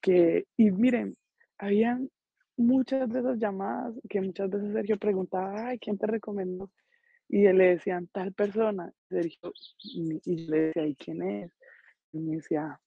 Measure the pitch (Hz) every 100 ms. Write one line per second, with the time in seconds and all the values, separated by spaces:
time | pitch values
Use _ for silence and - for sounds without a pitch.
0 | - 180 170 170 - - 220 185 240 240
1 | 202 - _ _ _ _ 202 202 226 247
2 | 262 _ _ _ _ - 233 262 247 269
3 | 262 240 247 247 214 196 196 233 247 226
4 | - 202 190 180 196 202 208 214 208 208
5 | 208 190 185 185 190 208 233 254 - 202
6 | 214 220 - 202 185 185 196 _ _ _
7 | _ _ _ 202 202 185 185 175 - 180
8 | 175 - 190 190 208 208 220 202 170 _
9 | _ 185 170 - 175 - - _ 208 -
10 | 165 156 - 170 165 156 160 160 151 143
11 | - 160 175 202 180 _ - - _ _
12 | _ 156 160 160 - 156 156 -